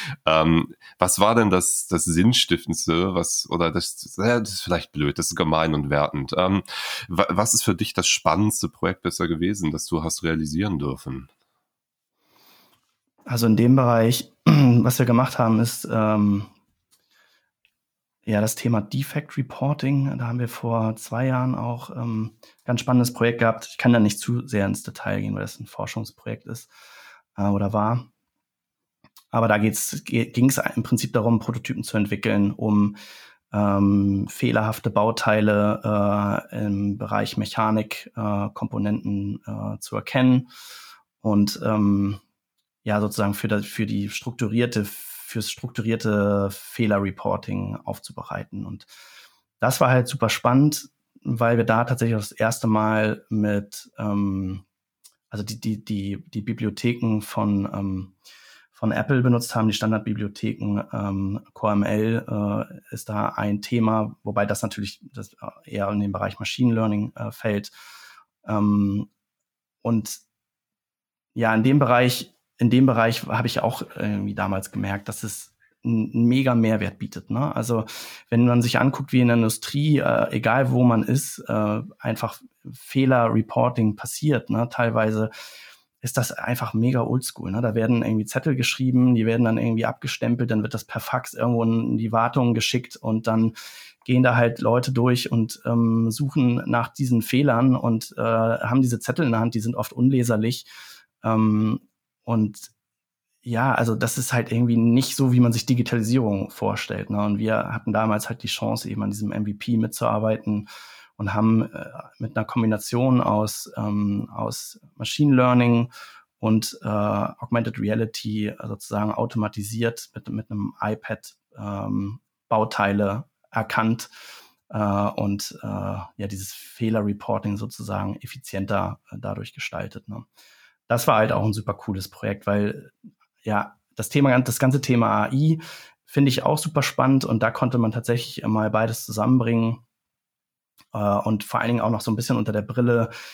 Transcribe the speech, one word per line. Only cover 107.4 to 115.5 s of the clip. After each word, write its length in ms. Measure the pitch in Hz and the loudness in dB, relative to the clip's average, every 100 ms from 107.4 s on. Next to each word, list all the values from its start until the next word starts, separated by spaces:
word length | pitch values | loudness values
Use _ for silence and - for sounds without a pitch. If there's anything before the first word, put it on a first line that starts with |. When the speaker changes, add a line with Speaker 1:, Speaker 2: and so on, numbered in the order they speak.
| 110 110 - | 0 0 -2
Speaker 2:
hatten 180 | 107 - | -4 -2
damals 380 | 107 110 107 - | 0 2 0 -2
halt 120 | 120 | -8
die 40 | 113 | -8
Chance, 420 | - 110 113 110 | -4 -4 -4 -4
eben 140 | 107 | -4
an 80 | 101 | -4
diesem 200 | 104 104 | -4 -4
M 140 | - 104 | -4 -4
V 60 | 104 | -4
P 200 | - 113 | -2 0
mitzuarbeiten 920 | 113 - 120 107 110 110 - 104 104 - - - - - | 0 -2 -2 0 0 0 -2 -4 -4 -14 -20 -20 -20 -8
und 160 | 101 | -4
haben, 300 | 104 113 113 107 | 2 4 4 2
äh, 160 | - - - - - | -6 -12 -14 -18 -10
mit 180 | 117 120 | -6 -4
einer 80 | 107 | -4
Kombination 760 | 123 110 107 - 123 131 123 | 0 0 0 -2 0 4 4
aus, 500 | - 107 107 - - - | 4 2 0 -4 -10 -6
ähm, 540 | 107 104 104 101 - | -4 -2 0 -2 -4
aus 460 | - 110 117 - - _ - | -6 -6 -8 -12 -18 _ -12
Machine 400 | 113 - 147 127 | -6 2 4 6
Learning 560 | 127 | 6